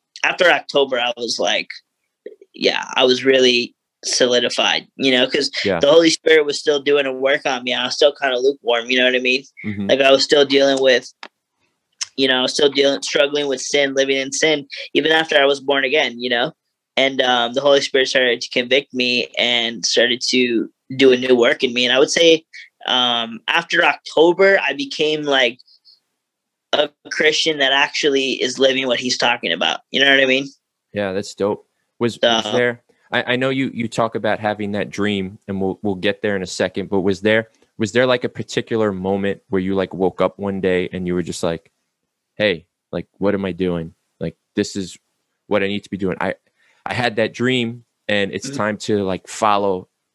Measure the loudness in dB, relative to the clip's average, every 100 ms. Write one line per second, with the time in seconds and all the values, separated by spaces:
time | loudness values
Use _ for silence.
0 | _ -4 -2 2 4 2 0 0 0 0
1 | -4 -4 -6 -4 -2 -2 -6 -16 _ _
2 | _ _ -20 -20 _ -4 -2 -2 -4 0
3 | 2 2 2 4 4 2 -2 _ _ _
4 | -6 0 2 2 0 -2 -2 -2 -6 -4
5 | 0 2 2 0 -4 -4 -2 2 4 6
6 | 6 2 4 4 4 -2 0 0 2 0
7 | 0 -2 -2 0 -2 -4 -4 -4 -4 2
8 | 2 2 -2 0 0 0 0 0 0 2
9 | 2 2 0 -2 -4 -12 -8 -4 0 2
10 | 6 4 4 4 4 4 4 4 4 2
11 | 0 -14 -20 _ _ _ _ _ _ -14
12 | -10 -2 0 0 0 2 2 2 0 0
13 | -2 0 0 0 -2 -4 -2 0 0 0
14 | 0 -2 -4 -2 0 -2 -4 -14 -6 -2
15 | 2 0 2 2 4 2 -2 -2 0 0
16 | 0 -4 -2 -2 -2 -6 _ _ _ 0
17 | 0 2 0 2 0 0 4 4 2 0
18 | 2 2 0 0 -4 -4 0 0 -2 -4
19 | -2 -2 -4 -2 -2 0 -2 -4 -2 0
20 | 0 0 -2 0 2 0 -4 _ -10 2
21 | 4 4 4 4 4 2 -2 0 0 2
22 | 2 4 4 4 0 -20 -20 _ -4 -2
23 | 0 -2 -4 -8 -4 -4 -2 0 2 0
24 | -2 4 4 6 4 4 0 -4 -6 -4
25 | -2 -2 0 2 2 -2 _ _ _ _
26 | _ _ _ _ _ _ _ -2 -2 _
27 | -10 0 0 2 -2 -2 0 2 0 0
28 | 0 0 0 -2 -4 0 0 2 -2 -2
29 | -4 -2 0 -2 -4 -2 -2 -4 _ 0
30 | 2 4 2 0 -4 -12 _ _ _ -6
31 | -4 -4 -6 -4 -2 -4 _ _ _ -4
32 | -4 0 0 2 0 0 -2 -4 _ _
33 | _ -4 -2 -2 -2 -2 -4 -4 -6 -2
34 | -2 -2 -4 -2 -2 -4 -4 -4 -6 -4
35 | -2 -2 -4 -10 -8 -4 -4 -4 -6 -4
36 | -4 -2 -4 -4 -4 -4 -4 -4 -4 -2
37 | 0 0 0 0 -2 _ _ -8 -2 0
38 | 2 0 -4 -8 -8 -6 -4 -2 -2 -2
39 | -2 -2 -2 -6 -4 -4 -2 -2 -2 -2
40 | -2 0 -2 -2 -6 -2 0 0 -2 -6
41 | -4 -4 -4 -6 -6 -6 _ _ _ _
42 | _ _ _ -2 -2 -2 -8 _ _ -10
43 | -10 -4 -2 0 -4 -2 -2 -2 -6 -14
44 | _ -12 -12 -12 _ -4 -4 -6 -12 -14
45 | _ _ _ _ -4 -2 -2 -6 -8 -6
46 | -6 -4 -6 -6 _ _ _ _ -10 -4
47 | -4 -2 -2 -2 -2 0 -2 -6 _ _
48 | -4 -2 -2 -6 -8 -4 -4 -4 -2 -2
49 | -2 -6 -8 -2 0 2 0 -4 -8 _
50 | _